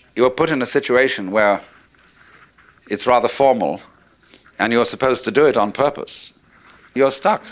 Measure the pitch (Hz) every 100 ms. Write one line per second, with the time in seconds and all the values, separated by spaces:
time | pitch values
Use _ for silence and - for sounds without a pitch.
0 | _ 110 127 127 160 143 120 143 - 123
1 | 131 - 95 107 104 98 - _ _ _
2 | _ _ _ - _ _ _ _ - 101
3 | 123 123 113 - 139 117 76 82 - _
4 | _ _ _ - _ - 110 117 113 113
5 | 131 123 117 104 151 120 104 - 143 -
6 | - - - _ _ _ _ - _ 123
7 | 135 135 196 208 -